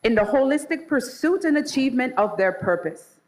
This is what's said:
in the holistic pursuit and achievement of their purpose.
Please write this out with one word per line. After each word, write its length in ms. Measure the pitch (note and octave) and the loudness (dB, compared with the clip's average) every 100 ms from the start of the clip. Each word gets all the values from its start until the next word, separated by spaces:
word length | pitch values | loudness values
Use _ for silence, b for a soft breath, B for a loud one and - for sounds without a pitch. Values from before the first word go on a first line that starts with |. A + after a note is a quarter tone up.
in 100 | A3+ | 2
the 80 | A3 | 2
holistic 640 | G#3 C4+ C4+ D4 D4 E4 - | 2 2 2 2 0 -2 0
pursuit 560 | C#4+ - - D#4 F#4 | -2 -2 -4 0 0
and 140 | F4 D4 | 0 0
achievement 560 | D4 - C4 B3 B3+ B3 | 0 -2 0 0 -2 0
of 200 | G#3 G#3 | -2 2
their 140 | F#3+ | -2
purpose. 640 | F#3 - F3 D#3+ - - _ | 0 -2 -2 -4 -12 -20 _